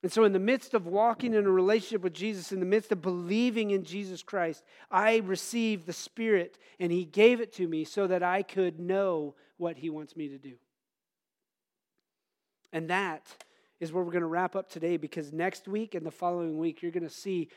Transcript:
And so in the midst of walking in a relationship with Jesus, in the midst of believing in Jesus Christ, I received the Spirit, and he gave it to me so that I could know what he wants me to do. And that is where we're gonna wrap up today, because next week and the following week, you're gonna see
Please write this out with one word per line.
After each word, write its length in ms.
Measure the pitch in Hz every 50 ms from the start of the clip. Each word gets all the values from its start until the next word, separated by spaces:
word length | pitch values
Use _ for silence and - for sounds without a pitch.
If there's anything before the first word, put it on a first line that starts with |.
| -
And 100 | 180 -
so 100 | 220 226
in 100 | 208 196
the 60 | 190
midst 340 | 190 208 254 254 - - -
of 140 | 226 180
walking 480 | 170 175 202 214 233 226 220 - 247 226
in 120 | 214 208
a 40 | 196
relationship 520 | 190 185 185 190 214 226 - - 226 208 180
with 100 | 185 165
Jesus, 400 | 135 180 220 214 190 165 - 196
in 80 | 190
the 60 | 185
midst 260 | 185 196 220 208 - 220
of 100 | 185 156
believing 720 | 185 180 180 175 170 202 220 240 247 226 226 220 208 202
in 100 | 196 180
Jesus 400 | 156 170 202 208 190 185 165 -
Christ, 400 | - - 202 175 165 156 - _ _ - - - _
I 280 | - 185 202 220 226
received 720 | 226 214 185 190 175 - - - 233 226 220 214 190 160
the 60 | 165 165
Spirit, 680 | - - - _ - 226 226 214 190 170 180 _ _ _ - - _
and 140 | 180 175 170
he 120 | 180 185
gave 360 | 160 147 196 214 226 247 233
it 100 | 233 - -
to 120 | - 185
me 160 | 165 165 156 156
so 240 | - - - 202
that 160 | 185 185 180 175
I 220 | 180 180 196 196
could 340 | - - 190 190 180 165 160
know 560 | 175 175 190 196 196 190 175 160 151 147 139 _ _ _ _
what 220 | _ 175 170 165 127
he 120 | 139 165
wants 240 | 151 151 156 143 -
me 140 | 170 156 143
to 100 | 139 139
do. 220 | 131 135 127 120 _ _ _ _ _ _ _ _ _ _ _ _ _ _ _ _ _ _ _ _ _ _ _ _ _ _ _ _ _ _ _ _ _ _ _ _ _ _ _ _ _ _ -
And 160 | 160 165 160
that 560 | 180 185 202 185 160 156 _ - - _ - _ _ _ _ _ _ _
is 120 | 175 160 156
where 120 | 180 180
we're 80 | 170 170
gonna 140 | 180 170
wrap 280 | 165 160 170 185 175 -
up 140 | 196 190 _
today, 280 | - 170 160 170 175
because 360 | 165 151 151 - 175 156 143 151
next 340 | 156 180 185 185 - -
week 300 | - 190 214 226 214 -
and 100 | 180 156
the 60 | 170 -
following 440 | - - 175 175 175 170 165 156
week, 260 | 156 160 170 151 - -
you're 100 | 175 165
gonna 180 | 180 170 165
see 380 | - - - 196 190 175 160 - -